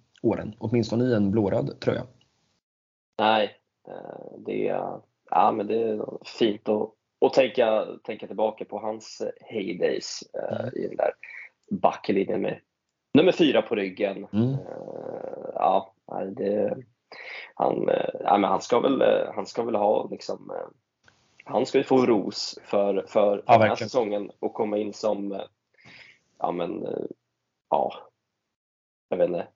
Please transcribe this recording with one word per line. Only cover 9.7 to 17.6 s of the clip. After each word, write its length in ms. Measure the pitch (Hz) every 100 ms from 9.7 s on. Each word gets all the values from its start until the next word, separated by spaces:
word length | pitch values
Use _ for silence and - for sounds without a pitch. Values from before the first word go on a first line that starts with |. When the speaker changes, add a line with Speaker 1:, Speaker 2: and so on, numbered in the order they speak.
| 90 - 65 - - -
Speaker 2:
eh, 260 | - - -
Speaker 1:
Mm. 140 | -
Speaker 2:
i 120 | 50 50
den 80 | -
där 160 | - - - - - _ _
backlinjen 720 | 92 87 - - 98 98 98
med 160 | 101 104 _ _ _ _ _
nummer 180 | 135 180
fyra 300 | - 160 110
på 120 | -
ryggen. 520 | 110 98 92 101 98 98
Speaker 1:
Mm. 160 | 101 123
Speaker 2:
Eh, 60 | 135 - 50 50 - 78 - - - -
ja, 380 | - - 95 - _ -
nej, 140 | 95 95 98
det, 400 | 101 104 101 - - _ _ - - - -
han, 340 | -